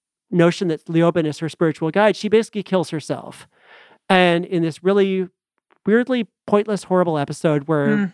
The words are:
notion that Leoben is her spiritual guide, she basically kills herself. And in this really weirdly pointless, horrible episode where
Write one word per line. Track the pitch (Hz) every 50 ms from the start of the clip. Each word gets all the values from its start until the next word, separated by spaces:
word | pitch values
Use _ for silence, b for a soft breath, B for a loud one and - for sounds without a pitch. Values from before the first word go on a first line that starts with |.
| _ _ _ _ _ _
notion | - 175 170 175 170 - 202 175
that | 156 147 -
Leoben | - 165 165 170 170 165 175 156
is | 151 139 -
her | 165 156
spiritual | - - 175 160 151 - 165 160
guide, | 156 196 214 214 185
she | - - 214
basically | 196 226 220 - - 208 185
kills | - 190 185 156 -
herself. | - 151 - - 143 120 - - - - - b b b b b b b b b b b _ -
And | 190 185 180 175 170 170 180
in | - 190 170 165
this | 160 147 - -
really | 185 202 202 196 196 190 190 185 180 - _ _ _ _ _ _ _ _ _ _
weirdly | 196 208 240 247 262 254 247 214 - _ _ _
pointless, | - 202 208 214 214 208 180 -
horrible | - 185 180 180 170 160
episode | 151 143 143 151 - - 165 151 147 139
where | 156 160 147 139 143 214 208 202 180